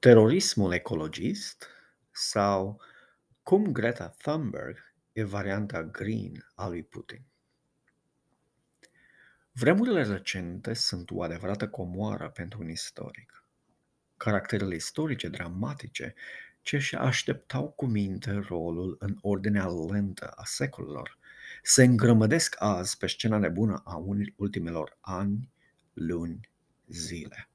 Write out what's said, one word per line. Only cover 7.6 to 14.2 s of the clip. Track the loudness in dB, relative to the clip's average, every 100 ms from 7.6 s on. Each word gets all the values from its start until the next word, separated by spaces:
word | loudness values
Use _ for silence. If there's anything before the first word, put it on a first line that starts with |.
| _ _ _ _ _ _ _ _ _ _ _ _ -20 _ _ _ -20 _ _
Vremurile | 0 4 4 4 2
recente | 0 -2 -4 -6 -6 -8 -6
sunt | -4 -4 -4 -8
o | -6
adevărată | -6 -6 -6 -4 -6
comoară | -6 -8 -4 -4 -6 -10
pentru | -10 -12 -10
un | -10
istoric. | -8 -10 -10 -16 -16 -20 -20 _ _ _ _ _ _ _
Caracterele | _